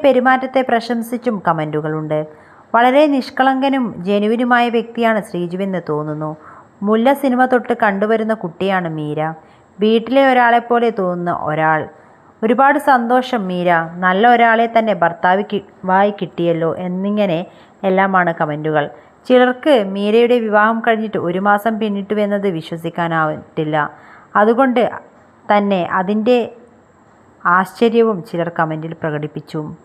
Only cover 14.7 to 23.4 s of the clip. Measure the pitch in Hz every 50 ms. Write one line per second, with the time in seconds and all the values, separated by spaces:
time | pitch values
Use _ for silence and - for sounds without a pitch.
14.7 | 233 233 226 220 202 175 175 165 170 - - 185 185 196 208 208 - 196 - -
15.7 | - - - 185 185 190 202 208 208 202 196 165 - - 170 170 170 165 165 165
16.7 | 151 - 185 180 180 185 190 202 208 208 208 190 165 160 185 - - - - -
17.7 | _ _ - 196 185 185 190 196 190 185 180 170 170 170 170 151 147 151 151 156
18.7 | 156 151 147 151 - - - - _ _ _ - 254 254 254 247 247 254 - 320
19.7 | 294 240 202 196 190 196 202 208 208 226 240 233 240 247 226 220 202 208 208 220
20.7 | 226 226 226 233 226 214 220 220 208 190 - 170 175 185 190 202 202 208 208 226
21.7 | 220 208 220 214 202 202 196 196 214 208 208 202 202 202 196 202 180 160 156 -
22.7 | 170 165 165 165 165 - 170 170 165 165 156 156 151 151